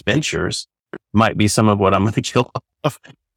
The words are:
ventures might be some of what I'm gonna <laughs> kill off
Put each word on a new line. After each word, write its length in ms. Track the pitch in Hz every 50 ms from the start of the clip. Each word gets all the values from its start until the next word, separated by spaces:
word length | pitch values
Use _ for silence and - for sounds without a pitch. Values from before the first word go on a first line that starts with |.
| -
ventures 640 | - 113 151 151 - - 80 85 101 110 - - - _ _ _ _ - - - _
might 240 | - 104 113 107 -
be 120 | - 104 104
some 200 | - - 110 107
of 100 | 104 101
what 160 | 104 95 98
I'm 100 | 95 98
gonna 180 | 110 107 -
<laughs> 0 |
kill 280 | - - - 120 123 - - - - _ _ _ -
off 140 | 147 - - - - - _ _ _ _